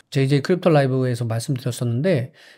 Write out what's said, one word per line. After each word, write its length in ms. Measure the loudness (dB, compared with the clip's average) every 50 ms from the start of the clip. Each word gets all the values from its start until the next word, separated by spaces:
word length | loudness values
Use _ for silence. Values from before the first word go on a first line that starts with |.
| _ _
제이제이 320 | -2 0 2 2 2 0
크립토 260 | 2 0 -2 0 2 4
라이브에서 560 | 4 4 4 2 0 0 0 -2 -2 -2 -4
말씀드렸었는데, 1080 | -4 -4 -4 -4 -4 -4 -4 -4 -6 -4 -4 -4 -2 -2 0 0 0 0 0 -2 -4 -10 -18 -20 -20 -20